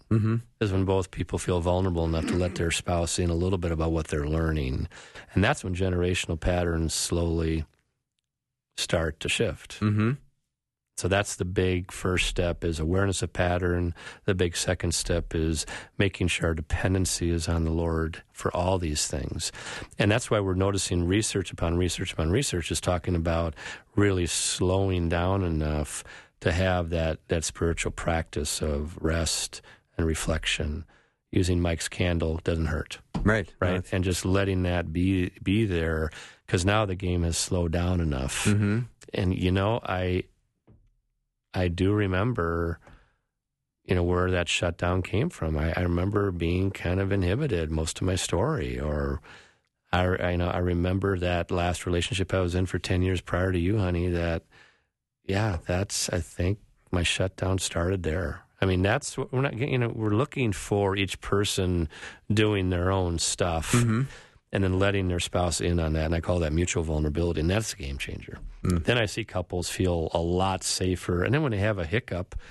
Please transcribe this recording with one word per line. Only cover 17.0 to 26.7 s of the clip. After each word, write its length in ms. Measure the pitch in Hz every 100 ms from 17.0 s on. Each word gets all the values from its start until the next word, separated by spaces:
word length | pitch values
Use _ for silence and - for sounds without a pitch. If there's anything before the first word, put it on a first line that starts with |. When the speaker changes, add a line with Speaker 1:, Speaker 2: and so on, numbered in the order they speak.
| 87 - 85
Speaker 2:
is 180 | 85 80
on 160 | 85
the 60 | 80
Lord 520 | 82 82 80 80 82 -
for 220 | - -
all 240 | - 90 95
these 280 | 85 76 -
things. 440 | 71 - - - - - - - -
And 120 | 104
that's 200 | 110 -
why 100 | 110
we're 120 | 98
noticing 520 | 92 98 98 - 87 87
research 460 | 101 110 101 87
upon 260 | - 85 85
research 340 | 90 - 90
upon 180 | - 80
research 400 | 107 143 90 -
is 120 | 87
talking 320 | - 87 -
about 400 | 87 82 82 85 - - - - -
really 300 | 101 92 87
slowing 840 | - - - 90 92 98 90 85
down 340 | 85 87 98
enough 640 | 87 80 78 76 76 - - - - _
to 120 | 98
have 380 | 85 92